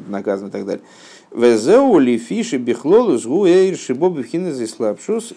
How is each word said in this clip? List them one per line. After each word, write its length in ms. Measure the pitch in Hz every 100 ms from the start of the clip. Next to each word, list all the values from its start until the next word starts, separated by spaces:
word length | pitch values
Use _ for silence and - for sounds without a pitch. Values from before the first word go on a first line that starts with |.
| -
наказаны 400 | 98 98 98 101
и 20 |
так 160 | 101 98
далее. 180 | - - - - - _
«Везеу 680 | - 120 113 120 233 277 180
ли 200 | 127 117
фиши 400 | 117 202 214 127
бихлолус 680 | 123 - 147 214 240 123
гу 220 | 110 165 190
эйр 320 | 180 190 160
шибо 320 | - 127 180
бифхинез 500 | 156 113 165 180 135
и 60 | 110
слабшус». 680 | - 110 98 - 226 226